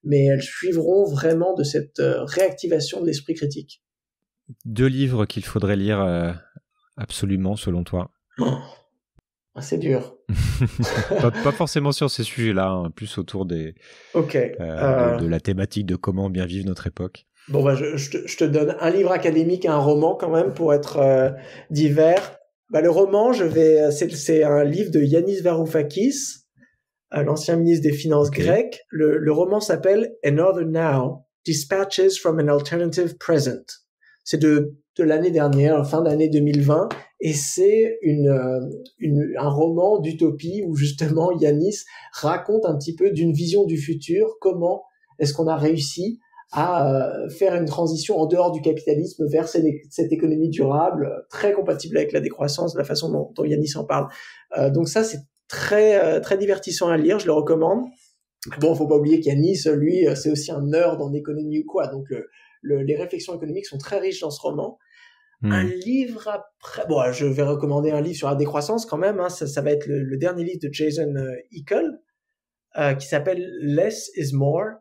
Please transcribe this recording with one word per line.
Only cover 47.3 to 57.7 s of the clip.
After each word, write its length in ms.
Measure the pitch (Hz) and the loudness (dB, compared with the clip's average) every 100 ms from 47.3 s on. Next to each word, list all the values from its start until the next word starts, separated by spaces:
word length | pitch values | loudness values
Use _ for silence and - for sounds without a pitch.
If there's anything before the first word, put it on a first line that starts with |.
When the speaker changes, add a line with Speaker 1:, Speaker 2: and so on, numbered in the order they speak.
Speaker 1:
faire 240 | - 196 | 0 0
une 100 | 175 | 2
transition 540 | 160 143 165 160 - 190 | -2 -2 -2 -2 -2 0
en 80 | 156 | 2
dehors 260 | 175 175 | 4 2
du 80 | 160 | 2
capitalisme 680 | 156 - - 147 175 - 147 | -2 0 0 0 -2 -4 0
vers 220 | 156 165 | 0 0
cette, 160 | 170 156 147 - | 0 0 -2 -10
cette 220 | - 160 | -4 -2
économie 380 | 160 160 156 160 | 0 0 2 0
durable, 560 | - 135 143 175 170 135 | 0 0 2 0 0 -4
euh, 160 | 117 - | -6 -12
très 220 | - 208 | -2 0
compatible 440 | 202 - 143 160 156 | 0 -2 -4 -2 -2
avec 160 | 147 | 0
la 80 | - | -2
décroissance, 560 | 147 - 143 143 170 151 | -4 -4 -4 -2 -4 -4
la 80 | |
façon 260 | 139 147 165 | -4 -4 -2
dont, 220 | 151 151 | -4 -6
dont 100 | - | -4
Yanis 320 | 151 147 151 143 | -2 0 -2 -4
en 80 | |
parle. 240 | 143 143 139 - - - _ - | -4 -2 -4 -10 -20 -20 _ 0
Euh, 120 | 135 | 2
donc 180 | 143 165 | 2 0
ça, 140 | 220 | 0
c'est 180 | 220 143 - _ _ | -2 -4 -16 _ _
très, 540 | - - 208 214 202 | -8 0 4 6 6
euh, 180 | 165 156 | 4 0
très 180 | - 196 | 0 0
divertissant 500 | 202 190 185 165 175 | 2 0 -2 -2 2
à 80 | 165 | 4
lire, 220 | 156 202 | 4 2
je 80 | 175 | 2
le 60 | |
recommande. 540 | 151 147 160 165 | 2 2 2 2